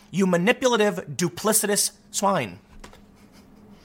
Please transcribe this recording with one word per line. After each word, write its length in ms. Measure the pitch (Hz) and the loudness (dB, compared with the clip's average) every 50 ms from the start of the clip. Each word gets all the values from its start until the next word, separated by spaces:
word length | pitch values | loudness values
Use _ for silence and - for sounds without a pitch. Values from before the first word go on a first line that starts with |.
| - - | -18 -8
you 160 | - 175 190 | -2 0 2
manipulative, 920 | 185 180 170 175 220 247 - 262 247 240 226 208 208 175 - - - 143 | 2 2 2 4 2 2 2 2 2 2 2 2 2 0 -4 -8 -10 -6
duplicitous 760 | - 175 170 - - - 202 214 - - 196 208 196 - - - - _ - | -4 -4 -4 -4 -2 0 0 0 2 0 0 0 -2 -2 -4 -6 -12 _ -12
swine." 480 | - - 202 196 196 175 123 98 85 - - _ - - - - - - - - - - - - - - - - - - - - - - | -6 -2 0 0 0 0 -2 -6 -10 -16 -20 _ -20 -20 -20 -20 -20 -20 -20 -20 -20 -20 -20 -20 -20 -20 -20 -20 -20 -20 -20 -20 -20 -20